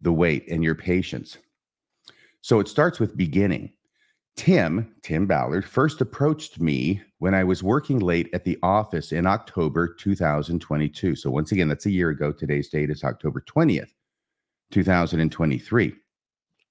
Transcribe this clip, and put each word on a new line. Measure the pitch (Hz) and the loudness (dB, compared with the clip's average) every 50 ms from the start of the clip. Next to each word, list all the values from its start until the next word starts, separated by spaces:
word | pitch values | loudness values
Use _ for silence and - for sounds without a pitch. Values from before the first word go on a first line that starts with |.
the | - 87 | 0 0
wait | 82 80 87 82 76 - - - | 2 4 4 2 2 0 -4 -4
and | 85 82 82 | -4 -2 0
your | 80 78 | 0 -2
patience. | - - 92 90 92 76 - - - - - - - _ _ _ _ _ _ _ _ _ _ _ _ _ - _ _ _ _ _ _ | -2 -2 -2 0 0 0 -4 -8 -10 -10 -12 -20 -20 _ _ _ _ _ _ _ _ _ _ _ _ _ -20 _ _ _ _ _ _
So | - - 123 107 | 0 2 2 2
it | 98 | 2
starts | - - 151 151 175 170 - | 0 2 2 2 2 2 0
with | 113 101 - | -2 -2 0
beginning. | - 92 78 69 95 101 92 76 - - - _ _ _ _ _ _ _ _ _ _ _ _ - | -2 -2 2 2 2 2 2 0 -2 -6 -12 _ _ _ _ _ _ _ _ _ _ _ _ -12
Tim, | - - 170 190 143 90 78 82 107 113 - _ _ - | -2 2 4 4 4 4 2 0 -2 -4 -6 _ _ -8
Tim | - 78 80 101 | -4 0 0 2
Ballard, | 95 85 69 62 62 76 95 - | 2 2 0 0 0 -2 -2 -4
first | - - 131 139 156 - - | -2 0 2 2 2 2 -2
approached | 127 - - - 139 156 151 151 - - - - | -4 -4 -2 0 0 0 0 -2 -6 -14 -8 -2
me | 85 80 71 64 65 80 101 98 - _ _ - | 0 0 0 0 0 0 -2 -2 -6 _ _ -4
when | 82 95 95 | -2 0 2
I | 95 92 | 2 2
was | 90 92 - | 2 0 0
working | 90 95 120 147 - - 135 120 | 0 0 0 0 0 0 0 0
late | 95 87 85 85 85 - - | 2 2 2 0 0 -2 -6
at | 90 - | -4 -2
the | 90 78 - - | -2 -4 -2 0
office | 92 98 107 107 - - 80 - - | 0 2 2 0 -2 -4 -6 -4 -4
in | 78 82 87 | -2 0 2
October | 95 101 110 - - - 92 80 76 - 82 87 85 - | 2 2 0 -4 -8 -4 -2 -2 0 0 0 -2 -2 -4
two | - - 98 98 | -4 -2 -2 0
thousand | - 87 78 73 76 71 85 85 82 | 2 0 0 0 0 -2 -4 -4 -6
twenty-two. | - - 76 73 76 73 - - - 90 73 | -4 -4 -2 -2 -2 -2 -4 -4 -2 -2 -2
So | - - 69 | -2 -4 -4
once | 64 73 78 - | -2 -2 -2 0
again, | 107 92 85 | 0 0 2
that's | 76 73 - - | 0 0 -2 -2
a | 104 | -2
year | 98 90 87 80 | 0 0 0 0
ago. | 76 69 76 73 | -2 -2 -4 -4
Today's | 73 - 80 71 73 73 71 | -4 -4 -4 -4 -2 -2 -4
date | - - 76 76 73 | -4 -4 -4 -2 -2
is | 73 - - | -4 -4 -4
October | 65 64 - - 76 67 65 | -6 -6 -4 -6 -6 -6 -6
twentieth, | - - - 151 170 147 92 - - - _ _ _ _ _ _ _ _ _ _ _ _ _ _ _ _ | -10 -4 0 2 2 2 2 0 -4 -8 _ _ _ _ _ _ _ _ _ _ _ _ _ _ _ _
two | - 101 87 | -2 0 2
thousand | 95 92 87 85 78 85 80 | 4 4 2 2 2 0 0
and | 80 78 | 0 0
twenty-three. | - - 82 76 65 62 - - 110 117 92 - - _ _ _ _ _ _ _ _ _ _ _ _ _ _ _ | 0 0 0 0 0 -2 -4 -2 0 0 0 0 -2 _ _ _ _ _ _ _ _ _ _ _ _ _ _ _